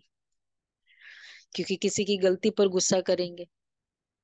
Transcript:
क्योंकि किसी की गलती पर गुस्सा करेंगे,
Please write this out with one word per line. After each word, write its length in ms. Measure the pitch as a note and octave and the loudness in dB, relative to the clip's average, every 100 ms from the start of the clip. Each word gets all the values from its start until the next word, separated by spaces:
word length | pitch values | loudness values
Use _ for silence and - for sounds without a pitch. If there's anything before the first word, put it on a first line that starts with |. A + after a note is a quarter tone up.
| - _ _ _ _ _ _ _ _ _ - - - - _ | -20 _ _ _ _ _ _ _ _ _ -20 -20 -20 -20 _
क्योंकि 220 | - F3 F#3+ | -8 -4 -2
किसी 280 | G3+ - | -2 -2
की 120 | G3 G3+ | -2 2
गलती 340 | F#3 F#3 A3 | 2 2 0
पर 180 | G#3 G3+ | 2 2
गुस्सा 320 | F#3 - F#3+ | 2 0 0
करेंगे, 460 | F3+ F3+ F3+ F3 F3 _ _ _ _ _ _ _ | 0 -2 -2 -8 -18 _ _ _ _ _ _ _